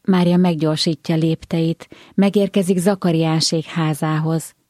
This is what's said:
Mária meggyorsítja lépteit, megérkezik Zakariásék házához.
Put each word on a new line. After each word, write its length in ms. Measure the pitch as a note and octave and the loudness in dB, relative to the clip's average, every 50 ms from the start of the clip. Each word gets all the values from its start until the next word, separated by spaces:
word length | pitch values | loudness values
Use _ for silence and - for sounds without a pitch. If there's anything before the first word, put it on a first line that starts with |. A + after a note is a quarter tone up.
Mária 360 | - - F#3 F3+ F3+ F3 F3 | -2 0 2 2 4 4 4
meggyorsítja 800 | F3+ F3+ F3+ E3+ D3+ D#3 D#3 D#3 D#3 - F3+ D#3+ - - - E3 | 4 4 2 2 0 0 0 0 0 -2 -2 -4 -4 -4 -2 -2
lépteit, 720 | D#3+ D#3+ E3 D#3+ - - - - E3 E3 E3 E3 - - - - - - - - | 0 0 0 -2 -4 -6 -6 -2 -2 0 -2 -2 -6 -10 -20 -20 -20 -16 -6 -2
megérkezik 640 | - F#3+ G3+ - G#3 G3 G3 - G3+ F#3 F3 G3 | 0 0 2 2 0 0 0 0 0 0 0 0
Zakariásék 880 | F3+ E3+ G#3 G3+ F#3+ - F3 E3 D#3+ E3 D#3+ D#3+ D#3+ D3+ - - D#3+ D#3 | 0 2 0 0 0 0 0 2 2 2 0 0 0 0 -2 -2 -4 -4
házához. 880 | - - E3+ D#3+ D#3 D3+ C#3+ E3 D#3 D#3 D#3 D#3 D#3+ E3 D#3+ - - _ _ _ | -4 -4 -2 -2 -2 -2 -2 -2 -2 -2 -2 -2 -2 -2 -4 -4 -8 _ _ _